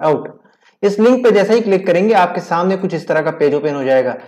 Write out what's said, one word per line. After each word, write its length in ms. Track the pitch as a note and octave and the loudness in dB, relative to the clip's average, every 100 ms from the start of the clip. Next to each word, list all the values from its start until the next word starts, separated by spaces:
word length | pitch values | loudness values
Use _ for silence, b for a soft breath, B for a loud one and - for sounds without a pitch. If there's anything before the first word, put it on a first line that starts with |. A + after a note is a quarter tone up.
आउट। 360 | D#3 C3+ - - b b b b | -2 -2 -4 -16 b b b b
इस 160 | G3+ G3+ | -2 2
link 240 | A3+ B3+ | 2 4
पे 80 | A#3+ | 4
जैसे 220 | G#3 G3 | 2 2
ही 80 | A3+ | 0
click 260 | A3+ F#3 F#3 | 2 0 0
करेंगे, 260 | F3 G#3 | 0 2
आपके 280 | G#3+ F3 - | 2 0 -2
सामने 360 | - E3+ F3+ F#3+ | -4 -2 0 -2
कुछ 160 | F#3 | -4
इस 140 | D#3+ D3+ | -6 -4
तरह 140 | D#3 | -2
का 100 | D#3 | -2
page 220 | - D3 | -2 0
open 220 | D3 D3 C#3+ | 0 -2 -4
हो 80 | |
जाएगा। 320 | C3+ C3 B2 A2+ | 0 0 0 -4